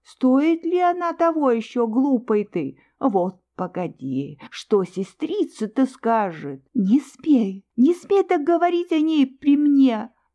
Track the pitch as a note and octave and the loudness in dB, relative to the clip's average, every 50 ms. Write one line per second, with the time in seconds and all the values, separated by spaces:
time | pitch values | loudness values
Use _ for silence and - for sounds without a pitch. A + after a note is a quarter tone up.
0 | _ - - - C4 B3+ C4 C4+ D4+ E4 E4 E4 F4+ E4 F4+ F4+ F4+ F4 F4+ F4+ | _ -20 -8 -2 2 2 4 4 2 2 0 0 -2 -2 -2 0 0 0 0 -2
1 | F4 E4+ E4 - E4 E4 D#4+ D#4 C#4+ B3+ A#3 A3+ G#3+ - - B3 A#3 A3 G#3+ C4 | -4 -6 -2 0 0 0 0 0 0 0 0 0 -4 -6 -4 -4 -2 -2 0 0
2 | C4 C#4 C4 A3 A#3+ - G#3+ G#3 G3+ - - F3 C#3+ C3+ - _ _ _ _ - | 0 0 0 -2 -2 -2 -2 -2 -2 -4 -6 -8 -8 -8 -10 _ _ _ _ -4
3 | - C4+ G3 F#3 F3 F#3+ F#3 _ _ _ _ - F#3 F3 - F3+ F3 D#3+ - - | -4 0 0 0 -2 -2 -6 _ _ _ _ -10 -10 -8 -8 -8 -8 -10 -10 -10
4 | C3 C3+ B2+ C3+ C#3 D3+ D3 - - - - - - - G#3+ G3 F#3 F3+ - F#3 | -10 -8 -6 -6 -8 -8 -12 -20 -20 -20 -18 -12 -4 0 0 0 0 -2 -6 -10
5 | F#3+ - _ - D4+ D#4 F#4+ G#4 D4 - - - G#3+ G3+ - C4+ C4 C4 - - | -10 -10 _ -10 -8 -6 -4 -4 -4 -6 -6 -10 -10 -6 -2 -2 -2 -2 -2 -4
6 | - A3+ A3+ A3 G#3+ F#3 D#3+ D3+ C#3+ C#3+ C3+ C3+ _ _ - B3 F#3+ F#3+ A#3 D4 | -2 -2 0 0 -2 -4 -6 -10 -12 -12 -12 -14 _ _ -4 -2 0 2 2 0
7 | C4+ - - - - D#4+ C#4+ A#3 G#3+ F#3+ F#3+ G3 _ _ - A#3 B3+ D#4+ F4 - | 0 -2 -16 -6 0 2 2 2 2 -2 -6 -10 _ _ 0 2 2 2 2 0
8 | - - G4 G4 F4+ F4+ F4+ D#4+ C#4+ E4+ E4+ E4 F4 F4 F4 F4 F4 - E4+ D#4 | -2 0 0 2 2 2 0 0 2 0 0 2 2 0 0 -2 -2 -2 0 0
9 | D#4 D#4+ D#4+ D4 C4+ C4+ - _ - C#4+ C#4+ D4 D4 C#4+ C#4+ C#4 C4+ B3+ A3+ G#3+ | 0 2 2 2 0 0 -2 _ 0 2 2 4 4 4 4 4 4 4 2 -2
10 | A3+ - _ _ _ _ - | -8 -12 _ _ _ _ -16